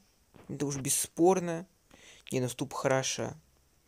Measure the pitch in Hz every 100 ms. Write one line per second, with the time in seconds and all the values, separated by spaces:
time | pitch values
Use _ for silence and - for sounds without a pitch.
0 | _ _ _ - - 139 143 143 135 -
1 | - - 170 185 175 165 185 _ _ -
2 | - - - 131 127 - 131 - 139 131
3 | 127 - 113 - _ _ _ _